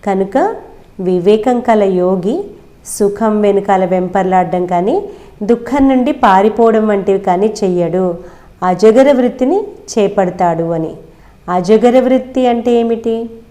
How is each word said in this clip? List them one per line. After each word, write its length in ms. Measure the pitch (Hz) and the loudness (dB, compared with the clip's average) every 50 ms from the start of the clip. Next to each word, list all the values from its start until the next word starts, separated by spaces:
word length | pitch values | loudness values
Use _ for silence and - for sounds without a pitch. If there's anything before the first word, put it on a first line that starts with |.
| - | -4
కనుక 500 | 208 196 190 190 196 - 262 330 415 440 - - - - - - _ - - | -2 -2 -2 -2 -2 0 -2 -2 -2 -4 -8 -14 -20 -20 -20 -20 _ -14 -6
వివేకం 600 | 190 180 185 180 175 196 208 220 214 - 247 240 | -4 -2 -2 0 2 2 2 2 2 0 -2 -2
కల 220 | 233 - 226 214 202 | 0 0 2 2 2
యోగి 600 | 190 190 180 180 180 190 190 170 196 247 359 403 - - - - - - - - | 2 0 0 0 0 0 -2 -2 -4 -4 -4 -6 -10 -14 -20 -20 -20 -20 -20 -16
సుఖం 540 | - - - 214 202 202 - 226 220 214 214 | -14 -4 -2 -2 -2 -2 -2 -2 0 0 2
వెనకాల 440 | 208 208 196 196 196 202 202 190 190 | 2 2 2 0 0 0 0 0 2
వెంపర్లాడడం 800 | 180 185 185 180 180 180 202 190 185 185 185 180 175 185 180 180 | 0 0 -2 -2 -2 -2 -2 -2 0 0 0 0 0 -2 -4 -2
కానీ 360 | 180 180 175 175 202 277 392 415 - - - - - - - 214 | -2 -2 -2 -2 0 -2 -2 -4 -6 -14 -18 -20 -20 -14 -12 -2
దుఃఖం 460 | 196 240 226 - - 254 285 277 269 | -2 0 -2 0 -4 -2 2 2 4
నుండి 240 | 269 262 247 247 285 | 2 2 2 0 -2
పారిపోవడం 760 | - - 220 190 190 196 220 208 - 233 226 220 220 214 214 | 2 2 4 4 4 4 2 2 2 2 2 4 2 2 0
వంటివి 300 | 208 202 185 175 196 190 | 0 0 0 0 -2 -2
కానీ 360 | 196 196 180 180 196 220 208 - - | 0 -2 0 0 0 -2 -2 -2 -4
చెయ్యడు, 540 | 190 180 175 170 165 165 185 185 180 170 170 - - - - - - - _ - | -2 0 0 -2 -2 -2 -2 -2 -2 -4 -6 -10 -18 -20 -20 -20 -20 -14 _ -2
అజగర 500 | 185 185 175 196 220 220 247 269 277 285 | -2 -2 4 4 4 6 6 4 4 4
వృత్తిని 480 | 247 254 240 - - 254 254 330 403 427 | 2 2 -2 0 -2 -2 0 0 -2 -2
చేపడతాడు" 1000 | - - - - - - - 202 196 202 - 190 180 180 185 185 175 170 160 170 | -6 -12 -18 -18 -8 -2 0 0 0 0 0 -2 -2 -2 -2 -2 0 0 -2 -2
అని. 280 | 165 170 165 160 156 165 - - - - - - - _ - _ - | -4 -2 -4 -4 -6 -8 -12 -20 -20 -20 -20 -20 -20 _ -20 _ -4
అజగర 520 | 180 180 180 175 220 220 202 240 233 254 | -4 -4 0 2 2 4 4 4 4 4
వృత్తి 460 | 233 254 254 262 254 254 262 262 254 | 2 4 2 0 0 -2 -4 -2 0
అంటే 260 | 247 240 233 226 247 240 | 0 0 0 0 0 0
ఏమిటి? 580 | 233 233 233 233 220 226 233 226 226 226 233 226 - - - | 0 2 0 -2 -4 -2 -4 -4 -4 -6 -10 -12 -18 -20 -20